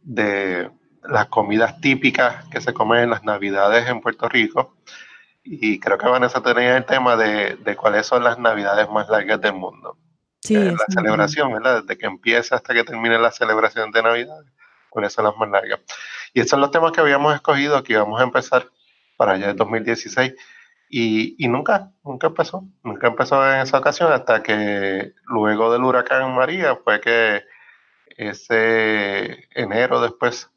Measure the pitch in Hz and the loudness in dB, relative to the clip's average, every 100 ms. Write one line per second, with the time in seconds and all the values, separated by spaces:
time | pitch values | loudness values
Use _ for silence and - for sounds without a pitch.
0 | - 117 104 101 98 90 90 _ _ _ | -10 -4 -2 -2 -2 -4 -6 _ _ _
1 | - 110 104 - 101 107 113 - 135 135 | -4 -2 0 0 0 2 0 0 -2 2
2 | 131 - 123 - - 139 - 117 110 117 | 0 2 0 0 -10 -6 -6 -2 2 2
3 | 120 110 107 104 101 98 101 113 120 123 | 2 0 -2 -4 -2 2 4 4 2 -4
4 | 120 113 117 123 107 - 131 _ - - | -4 -4 -2 0 0 0 -4 _ -20 -20
5 | - - _ _ - 160 107 98 - 98 | -20 -20 _ _ -16 -4 -2 -2 0 0
6 | 113 127 123 131 123 120 123 127 127 131 | 2 2 2 0 0 2 4 2 2 0
7 | 127 117 110 107 101 - - 101 110 104 | 2 2 2 0 -2 -4 -6 -2 0 0
8 | 107 123 120 117 120 107 101 104 107 107 | 2 2 2 0 0 0 0 0 0 -2
9 | 104 107 98 107 107 95 95 - 90 - | 0 0 0 -2 -2 -4 -10 -12 -18 -18
10 | _ _ _ _ - 220 202 170 214 190 | _ _ _ _ -2 2 2 0 -2 -2
11 | 110 107 104 147 143 110 123 120 107 95 | 0 2 0 0 -2 0 0 0 -2 -8
12 | 107 95 113 117 117 123 - 120 117 113 | -8 -6 0 0 0 -4 0 -2 -2 -2
13 | 117 117 117 - 113 110 110 117 110 113 | 0 2 2 0 0 2 0 0 -2 2
14 | 113 117 127 156 147 _ _ _ _ - | 2 0 -4 -12 -20 _ _ _ _ -6
15 | 101 - 107 107 107 101 107 107 _ - | -4 0 0 0 0 0 -2 -10 _ -16
16 | - - - 127 113 139 139 165 165 165 | -16 -16 -4 -2 0 2 2 2 0 2
17 | 151 143 147 143 - 143 143 143 127 110 | 2 4 2 0 0 0 2 0 2 0
18 | 104 110 127 127 123 127 - _ _ _ | 0 0 0 0 0 -2 -2 _ _ _
19 | _ _ 104 95 101 101 107 113 110 113 | _ _ 0 2 -2 -2 -2 -2 -2 -4
20 | - - 131 131 - - _ _ _ 120 | -4 -2 -2 -4 -20 -20 _ _ _ -2
21 | 113 110 110 - 131 123 156 202 196 _ | 0 0 -2 -4 -2 -2 0 -2 -2 _
22 | 147 131 170 165 160 - 95 _ - 107 | -14 -4 -4 -2 -6 -6 -16 _ -14 -2
23 | 120 113 127 135 135 135 131 139 135 143 | -2 0 0 2 2 2 0 2 0 0
24 | 170 135 - 113 - 107 104 101 98 95 | 0 0 2 0 2 -2 0 -2 -2 -4
25 | 98 _ - 117 107 107 113 120 131 127 | -8 _ -6 -2 0 2 2 2 2 0
26 | 123 131 131 127 131 180 160 123 - 104 | 2 -2 0 0 0 0 -2 -2 0 0
27 | 117 117 113 101 - - - _ _ _ | 2 2 2 0 -6 -20 -20 _ _ _
28 | _ - 107 98 - 113 113 113 110 107 | _ -12 -12 -12 -2 2 4 2 2 0
29 | 101 101 101 - _ - 110 107 127 123 | 0 -2 -6 -10 _ -8 -2 0 2 2
30 | 120 117 123 120 - | 0 0 -4 -4 -16